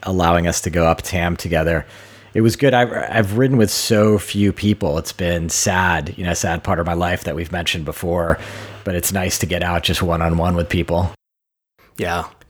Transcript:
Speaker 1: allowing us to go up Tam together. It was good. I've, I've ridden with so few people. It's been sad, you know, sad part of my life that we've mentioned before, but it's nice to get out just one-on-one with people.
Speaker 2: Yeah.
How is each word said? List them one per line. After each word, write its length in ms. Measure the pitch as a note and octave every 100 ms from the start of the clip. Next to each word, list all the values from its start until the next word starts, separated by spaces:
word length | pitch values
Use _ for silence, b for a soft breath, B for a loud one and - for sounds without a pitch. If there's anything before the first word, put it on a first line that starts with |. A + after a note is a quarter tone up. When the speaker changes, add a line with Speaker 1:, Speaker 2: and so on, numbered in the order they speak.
Speaker 1:
allowing 420 | - F#2 E2+ F2 E2+
us 160 | D#2+
to 80 | -
go 160 | E2+ E2
up 160 | E2
Tam 340 | - F2+ F2 E2+
together. 480 | F2+ E2 D#2+ E2 - B B B B
It 100 | G#2+
was 120 | A2+
good. 180 | A2 C#3
I've, 200 | B2+ A#2+
I've 440 | - - A2 G2 G#2+
ridden 200 | C3 C3
with 140 | G#2
so 460 | - - A2 G#2+ G#2
few 360 | - G2+ G2+
people. 440 | - G#2 G#2 F2+ D2+
It's 160 | -
been 360 | - F2 F2 E2
sad, 680 | - G#2 F#2 F#2 E2 D2+ -
you 60 |
know, 120 | F2+
sad 280 | E2+ F#2 E2+
part 160 | - E2+
of 80 | E2
my 80 |
life 300 | E2+ F2 F2
that 100 | F2
we've 160 | D#2 E2
mentioned 340 | F2+ E2+ F2
before, 540 | D2 - F2 F2 E2 D#2+ B B B B
but 100 | -
it's 180 | F2 -
nice 280 | F#2+ F#2 -
to 60 | E2
get 180 | F2
out 180 | F2 F2
just 180 | - F2
one-on-one 520 | F2 E2 E2 E2 F2
with 140 | F2 E2
people. 420 | F2+ D#2+ E2+ F2+ - _ _ _ _ _ _ b -
Speaker 2:
Yeah. 300 | F2+ F2 F2 -